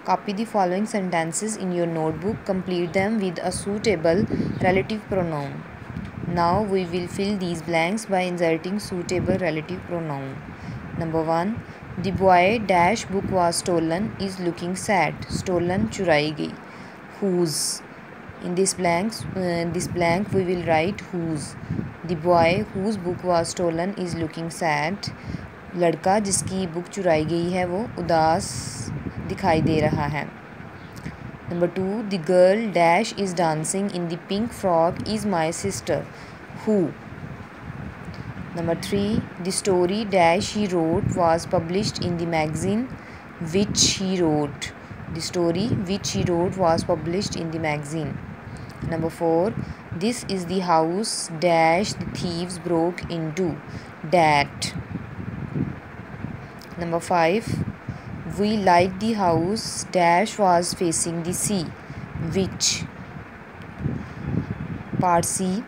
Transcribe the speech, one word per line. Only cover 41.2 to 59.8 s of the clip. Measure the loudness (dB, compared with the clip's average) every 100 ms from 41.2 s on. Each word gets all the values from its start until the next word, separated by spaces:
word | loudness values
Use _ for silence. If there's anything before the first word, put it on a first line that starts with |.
| 4 4 2
published | 0 0 0 0 -2
in | -2 0
the | 0
magazine | 0 0 0 0 0 -2 -8 -14 -16 -16 -8 0 2
which | 2 4 2 2
he | 0 2
wrote। | 4 4 0 -4 -10 -10 -14 -14 -8
The | -6
story | -4 0 2 2 0
which | 0 0 -2 -2
he | 0
wrote | 2 2 2 2
was | 4 4 2
published | -2 0 -2 -2 -4
in | -4
the | -2
magazine। | -2 -2 -4 -4 -4 -6 -12 -14 -14 -12 -14 -8 -4
Number | -2 -2
four, | 0 2 4 2 -2 -8 -10 -10
this | -2 -2 -2 -4
is | -4 -2
the | -2
house | 4 4 4 0 -2 -4 -6 0
dash | 4 6 6 4 2
the | -4 -6
thieves | -6 -4 -4 -6 -6
broke | 0 2 2 -2 -6
into। | -4 -4 -2 -2 -2 -8 -12 -12 -12
That। | 2 6 6 6 2 -2 -6 -6 -8 -8 -10 -10 -8 -8 -6 -4 -4 -6 -14 -16 -14 -12 -10 -10 -14 -16 -14 -8
Number | -2 -2
five, | 2 4 4 2 0 -4 -4 -6 -10 -12 -12 -12 -8 0
we | 0 2
like | 6 6 6 2
the | -2
house | 2 4 4 2 -2 -4 -8